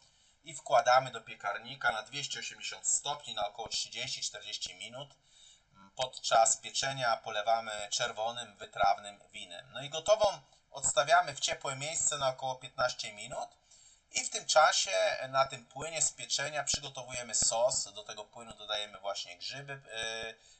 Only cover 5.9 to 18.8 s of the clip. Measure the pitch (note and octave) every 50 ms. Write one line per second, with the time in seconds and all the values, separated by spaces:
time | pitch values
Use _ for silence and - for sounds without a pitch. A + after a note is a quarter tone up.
5.9 | - - B2+ B2+ - - - - - A2+ A2+ - - - - A2 - - C3+ C3+
6.9 | C3+ C3+ B2 A#2 A2+ - - A#2+ G#2+ G#2 G#2 A2+ A2+ A2+ A2+ A2 G#2 G#2+ G2+ G2+
7.9 | - - B2 A2+ A2+ G#2+ A2 A#2 A#2+ A#2+ - G#2 G2+ - A2 - - G#2 G2+ G2
8.9 | G2+ - G#2 G2+ G#2 G2+ - - - G#2 G2+ F2 E2+ - - - A2+ B2 C#3 C#3+
9.9 | D3+ D#3 - G#3 G#3+ - G#3 G3 E3+ D3+ - _ _ _ _ _ - C#3 - -
10.9 | - D#3 C#3+ D3+ E3+ F3+ F3 D3+ C3 - - E3+ D#3+ - - C#3+ C3+ C3 C#3+ D#3
11.9 | E3 - - - D3+ C#3+ C#3 C3 B2+ - C3+ C3 C3 B2+ - - - C3 B2 B2+
12.9 | - - - A2 G#2+ G#2 A2 C3 D3+ - - - - _ _ _ - - - -
13.9 | - _ _ _ - C4+ C4 - - G#3+ - - - D#3 D#3 F3+ - - - G3
14.9 | F#3+ F#3 F#2 - B2+ - B2+ C3 C3 C3+ C3+ - C#3 B2 - - - - D#3+ E3
15.9 | E3 D3+ - - - - - - - - C#3 D3+ D3+ C#3+ C3+ - - C#3 C#3+ C#3
16.9 | - C3 B2 B2+ B2+ B2 A#2+ A2+ G#2+ - - - - A2+ - - - - - -
17.9 | G2 G#2+ G#2+ - - G#2+ G#2 - - A#2+ A#2 A2+ A2 G#2 G#2 G#2 G#2 G#2